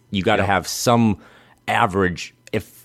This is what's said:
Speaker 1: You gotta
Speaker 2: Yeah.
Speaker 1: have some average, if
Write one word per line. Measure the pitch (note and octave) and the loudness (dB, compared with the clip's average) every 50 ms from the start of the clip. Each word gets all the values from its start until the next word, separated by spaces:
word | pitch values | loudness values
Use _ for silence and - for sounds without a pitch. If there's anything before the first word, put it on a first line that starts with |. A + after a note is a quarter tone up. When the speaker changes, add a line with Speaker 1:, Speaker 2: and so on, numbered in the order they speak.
| _ _ | _ _
Speaker 1:
You | - G2 F2 | -6 -4 0
gotta | A2 G#2+ G2+ G2+ | 0 0 0 2
Speaker 2:
Yeah. | |
Speaker 1:
have | G2 G2 F#2 E2 - | 2 0 0 0 -4
some | - - - B2+ A#2 A#2 A#2 A2 G2 - - - - - - _ _ _ _ | -8 -4 0 2 2 4 4 2 0 -2 -6 -16 -20 -20 -20 _ _ _ _
average, | - A2 A2 A#2 G#2+ F2 G2 F#2+ F2+ E2+ - - - - _ _ - - | -4 -2 0 0 0 0 0 0 0 -2 -4 -10 -14 -18 _ _ -8 -8
if | G#2+ - - - - - | -8 -8 -10 -14 -20 -12